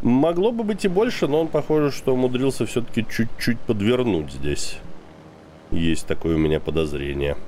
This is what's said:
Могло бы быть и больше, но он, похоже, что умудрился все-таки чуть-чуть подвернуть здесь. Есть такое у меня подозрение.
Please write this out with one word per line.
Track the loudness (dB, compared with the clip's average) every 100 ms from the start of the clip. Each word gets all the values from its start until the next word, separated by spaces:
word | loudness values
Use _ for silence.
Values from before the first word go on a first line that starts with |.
Могло | 4 4 4 2 0
бы | 0
быть | -4 -2 0
и |
больше, | 2 0 0 0
но | 2
он, | 0
похоже, | -2 2 2 2
что | 0 0
умудрился | 2 2 2 0 0 -2
все-таки | -2 -2 -2 -2
чуть-чуть | 0 0 0 0 -2
подвернуть | -2 0 2 2 2 0 -2
здесь. | -4 -2 -2 -2 -4 -8 -12 -14 -20 -20 -20 -20 -20 -4
Есть | 0 2 2 0
такое | -2 0 2
у |
меня | 2 2
подозрение. | 0 -2 -2 -4 -6 -4 -2 -4